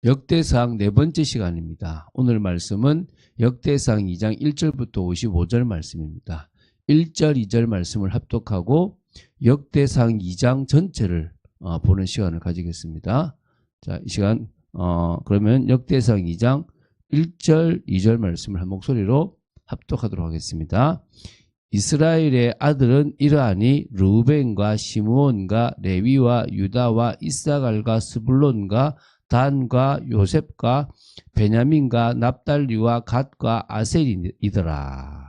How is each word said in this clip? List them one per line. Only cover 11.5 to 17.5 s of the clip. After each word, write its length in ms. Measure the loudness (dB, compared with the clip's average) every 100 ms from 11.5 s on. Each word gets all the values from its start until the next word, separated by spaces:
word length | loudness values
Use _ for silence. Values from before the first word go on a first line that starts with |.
| _
어, 180 | -8 -2
보는 280 | 2 2 2
시간을 340 | -2 -2 -2
가지겠습니다. 960 | -6 -6 -6 -8 -12 -10 -2 -2 -2 -10 _ _ _ _
자, 200 | -10 -10
이 40 | -8
시간, 400 | -2 0 0 -4 _ _
어, 500 | -6 -2 0 -2 -4
그러면 460 | 0 2 4 2 4
역대상 580 | 0 2 0 2 0 0
이 100 | -2
장 300 | 0 0 -4 _ _ _ _
일 280 | -2 -2 -2
절, 420 | 2